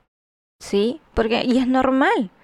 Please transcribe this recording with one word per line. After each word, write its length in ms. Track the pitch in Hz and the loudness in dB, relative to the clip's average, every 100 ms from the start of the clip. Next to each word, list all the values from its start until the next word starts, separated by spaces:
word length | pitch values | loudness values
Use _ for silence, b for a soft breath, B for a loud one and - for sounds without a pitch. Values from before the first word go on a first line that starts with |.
| _ _ _ _ _ _ | _ _ _ _ _ _
¿Sí? 420 | - 202 220 320 _ | -4 -2 -2 -4 _
Porque, 300 | - 220 233 | -4 -2 -2
y 160 | 254 254 | 0 0
es 80 | 254 | 2
normal. 640 | 262 262 262 320 415 190 b | 2 2 2 2 0 -2 b